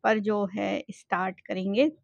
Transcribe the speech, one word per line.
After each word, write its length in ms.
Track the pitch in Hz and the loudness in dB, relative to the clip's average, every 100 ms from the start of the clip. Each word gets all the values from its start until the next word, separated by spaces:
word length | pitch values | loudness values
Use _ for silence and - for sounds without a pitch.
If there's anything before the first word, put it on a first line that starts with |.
पर 160 | 220 220 | 2 2
जो 280 | 208 208 202 | 2 0 -2
है 380 | 202 202 196 - | -2 -2 -4 -6
स्टार्ट 500 | 185 - 180 190 185 | -14 -4 -2 -2 -6
करेंगे 480 | - 185 190 202 302 - | -8 -4 -2 2 2 0